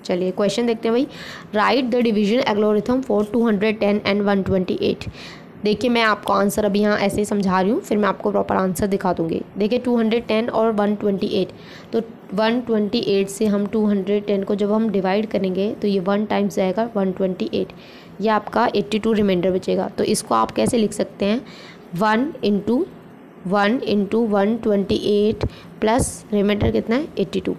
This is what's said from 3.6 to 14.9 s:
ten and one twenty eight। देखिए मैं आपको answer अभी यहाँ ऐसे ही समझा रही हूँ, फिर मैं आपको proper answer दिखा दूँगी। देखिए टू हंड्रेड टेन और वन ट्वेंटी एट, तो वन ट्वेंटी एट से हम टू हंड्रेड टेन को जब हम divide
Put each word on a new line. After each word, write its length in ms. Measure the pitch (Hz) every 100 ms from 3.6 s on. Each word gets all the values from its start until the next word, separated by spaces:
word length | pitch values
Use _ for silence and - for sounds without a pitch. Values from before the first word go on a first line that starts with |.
| 214 214
ten 180 | 202 202
and 220 | 202 202 202
one 180 | 202 185
twenty 320 | 190 185 -
eight। 260 | - - - - - - - -
देखिए 260 | 202 208 254
मैं 120 | 233
आपको 300 | 226 208 -
answer 320 | 196 202 196 208
अभी 140 | 196
यहाँ 160 | 208 208
ऐसे 180 | 202 185
ही 80 | 208
समझा 340 | 208 196 185
रही 100 | 190
हूँ, 80 | 277
फिर 160 | - 208
मैं 100 | 202
आपको 240 | 190 208
proper 240 | 202 196 196
answer 320 | 190 185 208
दिखा 260 | 196 196
दूँगी। 280 | 175 165 - - -
देखिए 220 | 208 247
टू 160 | 247 240
हंड्रेड 280 | 226 233 233
टेन 220 | 220 233
और 220 | - 226
वन 220 | 214 202 208
ट्वेंटी 320 | 208 196 190 208
एट, 160 | 180 - - - -
तो 80 | 226 226 - -
वन 260 | 196 220 240
ट्वेंटी 380 | 240 220 208 233 -
एट 200 | 196 196
से 160 | - 220
हम 200 | 202 202
टू 180 | 220 214
हंड्रेड 400 | 202 185 208 208
टेन 180 | 202
को 120 | 196 208
जब 160 | 208
हम 180 | 214
divide 360 | 226